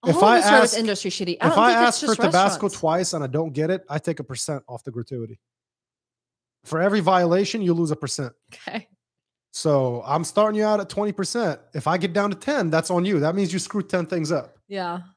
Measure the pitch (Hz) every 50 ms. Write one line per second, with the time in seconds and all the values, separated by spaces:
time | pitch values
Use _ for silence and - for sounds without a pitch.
0 | - - 160 339 349 208 359 349 311 302 311 262 220 - - 214 226 220 202 190
1 | - 196 170 - 202 175 175 - - 262 330 - 226 247 233 233 240 240 - -
2 | - 202 220 - 233 180 156 180 - - 175 156 214 196 - - - 160 160 175
3 | 185 - - 160 147 131 127 151 165 160 135 139 156 160 185 185 185 _ 143 151
4 | - - 160 - 139 - 131 120 - - 151 139 _ - 123 117 _ - 113 120
5 | 113 - 135 123 117 110 113 _ _ _ _ _ _ _ _ _ _ _ _ _
6 | _ _ _ _ _ _ _ _ _ _ _ _ _ - 156 160 175 202 196 220
7 | 175 180 190 180 175 170 170 185 208 202 - 226 202 175 170 170 170 156 151 156
8 | - 135 - - 139 123 - _ _ _ - - - - - 226 - _ _ _
9 | _ _ _ _ _ _ _ _ _ _ _ - - 160 147 139 131 127 120 120
10 | - - 143 160 170 - - - 214 214 214 214 214 214 214 208 202 208 - -
11 | 208 208 202 - 196 - - 240 233 180 147 - _ _ _ 151 - 151 165 185
12 | 165 196 165 202 202 208 196 - - - 294 285 208 165 156 160 160 - 185 175
13 | 180 190 208 156 143 151 175 196 202 175 170 190 - - - 208 180 - - 180
14 | 170 165 - 175 160 147 170 143 - - _ _ _ _ 202 196 185 175 175 180
15 | 175 180 _